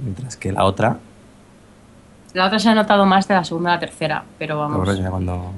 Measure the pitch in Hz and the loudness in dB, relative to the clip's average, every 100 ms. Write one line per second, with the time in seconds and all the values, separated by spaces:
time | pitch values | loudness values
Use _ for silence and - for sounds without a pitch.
0 | 127 95 131 - 92 98 98 98 110 - | -6 -8 -12 -8 -6 0 0 2 0 -2
1 | - - - - - - - - - - | -10 -20 -20 -20 -20 -20 -20 -20 -20 -20
2 | - - - 180 190 214 220 220 214 202 | -20 -20 -10 -2 0 2 4 4 4 4
3 | 196 190 190 190 175 165 175 170 - - | 6 4 4 0 0 -2 -2 -2 -4 -6
4 | 160 151 - - 156 151 147 117 92 95 | -6 -6 -10 -12 -6 -4 -4 -2 0 0
5 | 92 92 90 90 90 | -2 -4 -4 -4 -8